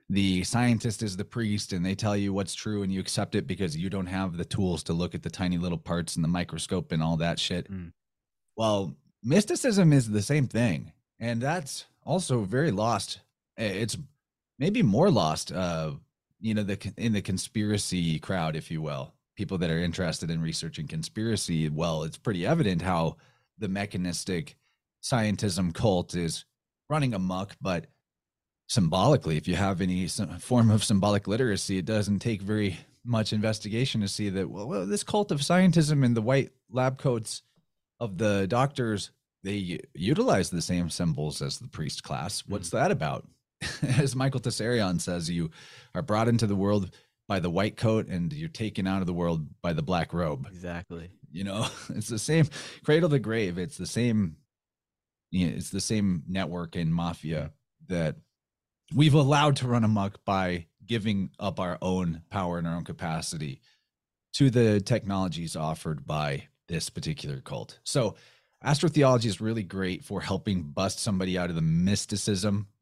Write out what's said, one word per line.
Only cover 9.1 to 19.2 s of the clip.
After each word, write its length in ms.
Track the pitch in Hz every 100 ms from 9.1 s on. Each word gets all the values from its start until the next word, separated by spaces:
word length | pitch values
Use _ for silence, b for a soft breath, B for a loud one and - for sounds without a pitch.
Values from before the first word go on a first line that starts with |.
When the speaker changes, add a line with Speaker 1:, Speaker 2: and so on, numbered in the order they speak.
| _
Speaker 1:
mysticism 720 | 117 185 214 349 269 202 165
is 160 | 139 113
the 100 | 104
same 240 | 101 147 123
thing. 440 | 110 120 69 52 - _ -
And 220 | 117 117
that's 440 | 135 180 135 - - _ -
also 360 | 180 165 123
very 280 | 95 127 160
lost. 520 | 95 113 101 - - _ _ _ -
I-, 60 |
it's 340 | 107 95 113 - - _ _ _ _ -
maybe 240 | 160 233
more 260 | 135 107 196
lost, 420 | 113 78 78 -
uh, 400 | 80 87 80 78 71 - _ _ _
you 140 | 110
know, 100 | 107
the 140 | 101 98
con-, 160 | 95 -
in 160 | 113
the 80 | 104
conspiracy 1000 | - 95 - 110 104 104 - 90 82 78
crowd, 360 | - 92 80 78
if 120 | -
you 120 | 80
will, 320 | 76 69 - _